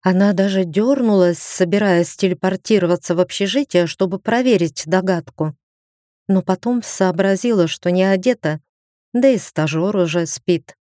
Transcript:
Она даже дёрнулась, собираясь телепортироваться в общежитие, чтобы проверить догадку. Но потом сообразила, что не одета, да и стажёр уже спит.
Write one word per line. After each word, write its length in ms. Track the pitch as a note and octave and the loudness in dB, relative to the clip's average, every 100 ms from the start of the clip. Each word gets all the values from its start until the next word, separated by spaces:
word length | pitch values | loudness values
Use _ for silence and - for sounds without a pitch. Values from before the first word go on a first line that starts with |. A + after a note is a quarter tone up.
Она 320 | F#3+ F#3 G3+ | 0 2 2
даже 300 | F#3+ G3 F#3+ | 2 0 0
дёрнулась, 720 | F3 D#3+ A3+ C#4 A#3 G3+ F3 E3+ | -2 -2 0 2 2 4 2 0
собираясь 760 | - - F3+ G3+ G#3 E3+ E3+ | -8 -2 0 2 2 2 0
телепортироваться 1000 | - F#3+ F3+ F#3+ F#3 - G#3 F3 F3 - | -2 -2 0 -4 -4 0 2 2 -2 0
в 60 | E3+ | 0
общежитие, 640 | F#3 - G3 A#3+ C#4 F3+ E3+ | 0 -2 -2 -2 0 0 0
чтобы 320 | - F#3+ F#3+ | -2 -4 -2
проверить 640 | - A#3 B3+ G#3 E3 - D3+ | -2 0 2 2 0 -4 -2
догадку. 680 | F#3 F#3+ F3 - - D#3 - _ _ _ _ _ _ - | 0 0 -4 -6 -6 -6 -6 _ _ _ _ _ _ -2
Но 140 | F#3+ | -2
потом 400 | F3+ F#3 A#3 B3 | 0 -2 -2 -4
сообразила, 840 | - - F#3 F3 G3 G3 A#3+ G#3+ E3 | -6 -2 0 2 0 0 0 0 0
что 240 | - F3+ | -2 -2
не 140 | F3+ | 0
одета, 560 | F#3+ F#3+ B3+ A#3+ D#3 D#3 _ _ _ _ _ | 2 2 0 -2 -4 -6 _ _ _ _ _
да 140 | A#3+ C4+ | 2 2
и 100 | A3+ | 2
стажёр 580 | - - D3+ D#3+ F#3 G3+ | -2 -2 -2 0 -2 0
уже 300 | E3+ F3 E3 | 0 0 -4
спит. 500 | - - E3+ - - | -6 -2 -2 -4 -20